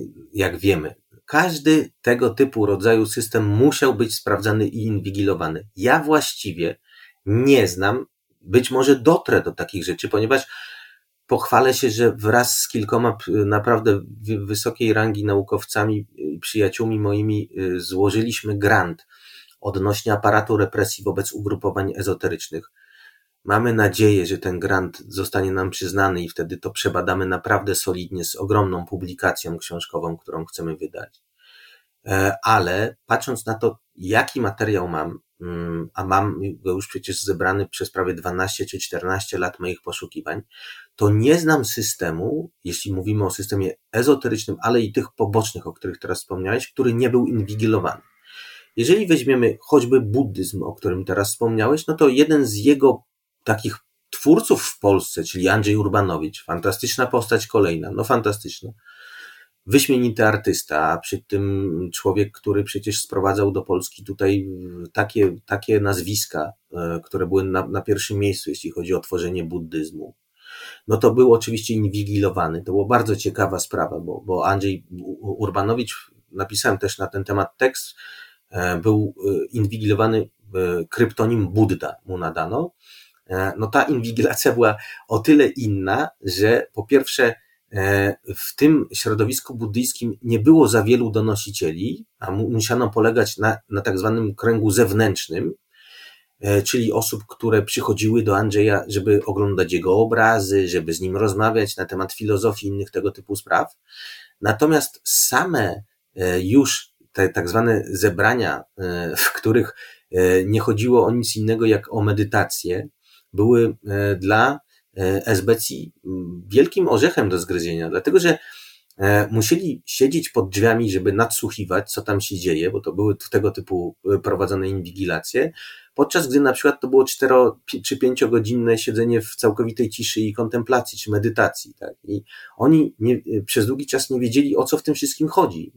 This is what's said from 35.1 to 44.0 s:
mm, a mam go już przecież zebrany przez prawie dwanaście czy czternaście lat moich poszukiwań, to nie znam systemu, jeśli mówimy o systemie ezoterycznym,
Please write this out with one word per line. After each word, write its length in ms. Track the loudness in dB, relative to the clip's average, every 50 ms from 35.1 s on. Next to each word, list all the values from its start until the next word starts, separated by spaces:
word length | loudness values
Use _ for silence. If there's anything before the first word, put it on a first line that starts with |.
| -10 -12 _ _ _ _
mm, 480 | -12 -10 -8 -8 -6 -6 -6 -6 -8 -8 -8
a 100 | -8 -2
mam 340 | 0 2 2 2 0 -2 -4
go 300 | -6 -8 -8 -6 -6 -4
już 160 | -4 -4 -6
przecież 360 | -8 -12 -12 -10 -8 -8 -6 -4
zebrany 440 | -4 -2 -2 -2 -2 0 -2 -4 -6
przez 220 | -8 -8 -10 -6
prawie 220 | -4 -4 -4 -4 -4
dwanaście 520 | -6 -6 -6 -4 -4 -4 -4 -4 -6 -8
czy 140 | -10 -8 -10
czternaście 580 | -10 -10 -8 -6 -4 -4 -4 -4 -6 -6 -6
lat 220 | -6 -6 -6 -6 -8
moich 220 | -8 -8 -8 -8
poszukiwań, 600 | _ -12 -12 -12 -12 -12 -12 -12 -10 -10 -10 -10 -12 _ _ -20 -20 -20 -20 -20 -20 _ _
to 140 | 0 2 4
nie 300 | 4 4 6 4 4 4
znam 260 | 4 2 2 2 0
systemu, 840 | -2 -4 -4 -4 -6 -6 -4 -6 -6 -4 -4 -4 -4 -4 -6 -8 -10 _ _ -10
jeśli 300 | -10 -8 -8 -6 -6 -6
mówimy 320 | -4 -2 -2 -2 0 -2
o 40 | -2
systemie 420 | -4 -6 -6 -4 -2 -2 -2 -2 -4 -8 _ _
ezoterycznym, 680 | -2 2